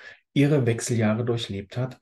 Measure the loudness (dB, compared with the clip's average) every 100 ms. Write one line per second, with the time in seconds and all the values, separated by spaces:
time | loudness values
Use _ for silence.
0 | -20 -20 _ 2 4 4 2 0 -2 0
1 | 2 0 0 -2 -4 -8 -8 -6 -6 -8